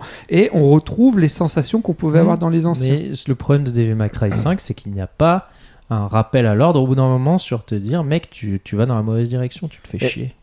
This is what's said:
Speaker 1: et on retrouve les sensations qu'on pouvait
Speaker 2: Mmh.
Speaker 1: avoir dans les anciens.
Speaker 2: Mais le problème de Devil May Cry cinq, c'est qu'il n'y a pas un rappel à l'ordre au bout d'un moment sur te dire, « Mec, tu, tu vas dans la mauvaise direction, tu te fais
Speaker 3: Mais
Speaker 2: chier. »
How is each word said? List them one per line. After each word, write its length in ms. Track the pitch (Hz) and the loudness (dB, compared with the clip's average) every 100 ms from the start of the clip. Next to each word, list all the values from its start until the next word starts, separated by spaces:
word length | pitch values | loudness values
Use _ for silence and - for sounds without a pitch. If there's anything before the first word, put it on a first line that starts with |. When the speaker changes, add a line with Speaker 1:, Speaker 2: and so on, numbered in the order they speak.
| - - - | -6 -16 0
Speaker 1:
et 200 | 165 240 | 2 2
on 160 | 170 139 | 4 6
retrouve 500 | 156 - - 262 208 | 4 2 2 4 4
les 80 | 156 | 2
sensations 520 | - 165 - 139 226 | 0 -2 -2 -2 -2
qu'on 120 | 214 | -2
pouvait 260 | 165 160 156 | -2 2 4
Speaker 2:
Mmh. 20 | |
Speaker 1:
avoir 160 | 180 170 | 4 2
dans 120 | 170 | 0
les 160 | 165 165 | 0 0
anciens. 280 | 147 131 | 0 0
Speaker 2:
Mais 180 | 143 170 143 - | 0 -2 -6 -4
le 80 | 127 | -2
problème 280 | - 143 | 2 0
de 80 | 135 | 2
Devil 240 | 120 113 110 | 0 0 0
May 140 | 104 | -2
Cry 220 | - 104 | -2 -2
cinq, 300 | 110 131 190 | 0 0 -2
c'est 120 | - | -4
qu'il 180 | - 104 | -10 -8
n'y 100 | 98 | -8
a 60 | 92 | -6
pas 420 | - 160 185 - - - _ - | 0 2 2 -4 -20 -20 _ -6
un 160 | 110 101 | -4 0
rappel 380 | 110 110 131 113 | -2 0 2 2
à 80 | 104 | 4
l'ordre 260 | 160 151 | 4 2
au 60 | 131 | 2
bout 80 | 131 | 2
d'un 120 | 131 | 2
moment 300 | 127 131 180 | 0 0 0
sur 280 | - 117 - | -2 -8 -6
te 80 | 107 | -6
dire, « 280 | 101 170 143 | -4 -4 -2
Mec, 240 | 165 - | -4 -6
tu, 320 | - 107 98 | -10 -6 -6
tu 120 | - 104 | -4 -2
vas 100 | 123 | 0
dans 100 | 113 | 0
la 60 | |
mauvaise 280 | 110 113 120 | -2 -2 -2
direction, 380 | 123 127 - 156 | -4 -6 -8 -12
tu 120 | - | -12
te 60 | - | -12
fais 100 | - | -6
Speaker 3:
Mais 60 | 127 | -6
Speaker 2:
chier. » 260 | - 127 - | -6 -10 -12